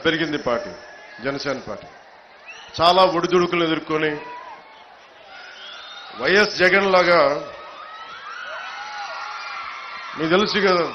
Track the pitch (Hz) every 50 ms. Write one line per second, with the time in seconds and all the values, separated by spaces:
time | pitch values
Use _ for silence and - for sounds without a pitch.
0 | - 165 160 160 165 151 147 139 - 127 117 117 - 95 85 - - - - -
1 | - - - - 110 135 139 135 - 143 135 123 110 107 101 - - - - -
2 | - - - - - - - - - - - - - - - - 160 175 180 185
3 | 185 185 165 170 170 170 170 180 175 175 175 170 170 160 160 156 - - 156 156
4 | 156 151 151 147 - - - - - - - - - - - - - - - -
5 | - - - - - - - - - - - - - - - - - - - -
6 | - - - 107 123 151 180 208 208 208 - 151 180 185 175 196 202 196 185 185
7 | 180 170 175 165 147 139 147 156 - - - - - - - - - - - -
8 | - - - - - - - 1077 1077 - 622 - - - - 762 831 855 831 831
9 | 807 784 640 - 427 427 415 - - - - - - - - - - - - -
10 | - - - 139 156 160 175 190 214 - - 208 190 196 185 175 165 135